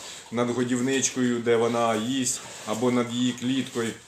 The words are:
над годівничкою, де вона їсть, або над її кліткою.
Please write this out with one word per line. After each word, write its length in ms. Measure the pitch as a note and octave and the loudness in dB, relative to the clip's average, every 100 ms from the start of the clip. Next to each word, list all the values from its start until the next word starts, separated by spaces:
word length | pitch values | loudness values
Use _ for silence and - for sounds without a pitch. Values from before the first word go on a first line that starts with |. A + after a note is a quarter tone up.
| - - - | -14 -16 -6
над 180 | A#2 A#2+ | -2 0
годівничкою, 880 | A#2+ B2 B2+ C3 C3+ B2+ B2+ B2 A#2+ | 0 0 0 0 0 0 0 0 2
де 180 | A#2 A2+ | 2 4
вона 400 | A#2 A#2 A#2 A2 | 4 2 2 2
їсть, 440 | A#2 C3+ B2 - - - - | 0 0 -2 -4 -8 -10 -6
або 240 | A2 B2 | 0 2
над 220 | B2 A#2+ | 2 0
її 200 | A#2+ B2 | 0 0
кліткою. 580 | A#2+ B2 C3+ B2 B2+ A2+ - | 0 -2 -2 -2 -2 -4 -6